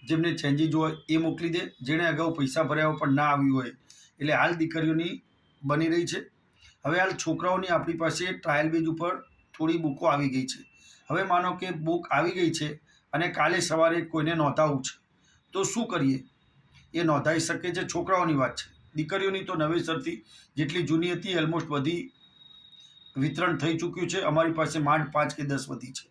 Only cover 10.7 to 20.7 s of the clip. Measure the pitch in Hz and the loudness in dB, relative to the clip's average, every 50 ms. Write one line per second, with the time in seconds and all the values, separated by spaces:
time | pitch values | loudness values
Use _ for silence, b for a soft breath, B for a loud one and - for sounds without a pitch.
10.7 | B B B B B B B B 151 180 190 185 180 175 180 180 - - 185 185 | B B B B B B B B -2 -2 0 2 2 2 2 0 -2 -4 -6 -6
11.7 | 175 156 156 160 170 170 - - 135 143 160 175 180 185 175 160 135 - 156 151 | -6 -4 -2 -2 -2 -2 0 0 0 2 2 0 0 2 2 2 2 0 -4 -4
12.7 | 156 - _ b b b b b - 147 165 175 - - 147 160 180 185 - - | -6 -10 _ b b b b b -2 -2 -2 -2 0 0 2 2 2 0 0 0
13.7 | 160 160 160 165 165 170 160 - - 160 147 160 170 165 151 139 135 - 156 156 | 2 4 4 4 4 2 -2 -2 -2 0 0 0 2 2 2 2 4 4 2 2
14.7 | 143 131 131 - - _ _ _ _ b b b b b b _ - 190 190 - | 2 0 -4 -6 -10 _ _ _ _ b b b b b b _ -4 -2 -2 -2
15.7 | - 226 233 - 185 165 143 135 131 135 - - _ _ _ _ _ _ _ _ | 0 -2 -4 -2 0 2 2 2 2 0 -4 -12 _ _ _ _ _ _ _ _
16.7 | b b b b - 165 170 160 151 139 127 151 165 165 160 - 170 160 - 180 | b b b b -4 0 2 2 2 2 2 2 2 2 0 -2 -4 -4 -4 -4
17.7 | 170 185 - - - 175 175 190 190 180 175 170 151 139 131 120 - - - - | -4 -4 -4 -4 -4 -4 0 2 2 2 4 2 2 2 0 0 -2 -8 -12 -12
18.7 | - _ _ - _ 151 156 156 196 190 190 196 190 196 - - - 160 156 151 | -18 _ _ -10 _ -6 -4 -2 -2 0 0 0 -2 -2 -4 -4 -2 -2 0 0
19.7 | 165 170 139 - 160 139 131 165 170 - B B B B B B _ 139 143 135 | 0 0 0 -2 -4 -4 -4 -6 -8 -8 B B B B B B _ -4 -4 -2